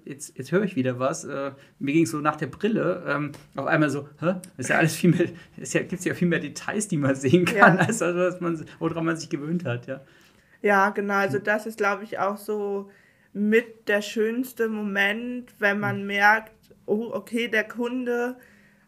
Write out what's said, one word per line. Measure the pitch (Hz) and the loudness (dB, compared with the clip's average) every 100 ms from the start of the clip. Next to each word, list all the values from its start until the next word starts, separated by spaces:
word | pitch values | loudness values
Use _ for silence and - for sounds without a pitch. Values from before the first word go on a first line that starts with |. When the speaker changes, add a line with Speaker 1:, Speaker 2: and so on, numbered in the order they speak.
| - | -16
Speaker 1:
jetzt, | 139 - - | -14 -14 -14
jetzt | 127 | -2
höre | 175 | 0
ich | 214 | 0
wieder | 131 127 123 | 0 -2 0
was.“ | 131 - | -2 -2
Äh, | - 143 139 135 - _ | -6 -6 -8 -10 -20 _
mir | 139 | 0
ging's | 156 160 | 4 2
so | 151 | 2
nach | 151 151 | -2 -2
der | 143 | -6
Brille, | - 208 202 151 180 143 | -4 -2 0 0 -2 -2
ähm, | 143 147 151 - - | -2 -2 -8 -12 -6
auf | 135 | 0
einmal | 156 151 | 4 4
so, | 143 147 - | 0 -6 -4
„Hä? | 160 185 - - | -4 -4 -8 -10
Ist | 127 | 0
ja | - | 2
alles | 160 | 2
viel | - 180 | 4 4
mehr, | 175 170 - - - | 4 2 -2 -18 -16
ist | - | -4
ja, | 160 | -2
gibt's | - 180 165 | -2 -4 -4
ja | |
viel | 135 175 | 0 0
mehr | 160 | 0
Details, | 180 - - 214 208 | -2 -8 -6 -4 -2
die | 160 | 0
man | 135 | 0
sehen | 139 135 175 | 2 4 4
kann, | 175 202 220 175 | 4 6 8 8
Speaker 2:
Ja. | |
Speaker 1:
als | - 226 | 2 0
das, | 175 175 | -2 0
was | 180 180 | 0 0
man, | 175 160 - - | -4 -4 -8 -6
woran | 165 165 | -4 -2
man | 165 160 | -2 -4
sich | 160 | -6
gewöhnt | 151 151 175 147 | -8 -4 -4 -2
hat“, | 120 127 | -6 -8
ja. | 135 - _ - _ _ _ | -12 -14 _ -20 _ _ _
Speaker 2:
Ja, | 202 196 196 | 2 4 4
genau, | 208 202 | 0 -2
also | 202 196 202 | 0 0 -2
Speaker 1:
Hm. | |
Speaker 2:
das | 202 214 220 | 0 -2 -2
ist, | 220 | -2
glaub | 202 196 | -2 -2
ich, | 220 - | -6 -4
auch | 190 208 | -4 -4
so | 214 214 202 202 196 - _ _ _ | -6 -4 -4 -6 -8 -18 _ _ _
mit | 190 208 220 233 - - | -4 2 4 2 -6 0
der | 208 | 0
schönste | 208 233 220 233 262 - 226 | 0 -2 0 0 -6 -4 -4
Moment, | 214 208 196 196 220 240 247 247 - | -2 -4 0 0 0 -6 -10 -12 -2
wenn | 208 202 | 0 0
man | 202 202 | -2 -2
Speaker 1:
Mhm. | 202 | -4
Speaker 2:
merkt, | 202 208 220 220 - _ - - | 4 6 6 0 -18 _ -18 -4
„Oh, | 208 233 | -2 -2
okay, | 208 - 233 233 | -8 -4 -4 0
der | 220 | -2
Kunde | 214 214 240 254 240 240 247 254 - _ _ _ | -2 -4 -4 -4 -2 -2 -2 -6 -16 _ _ _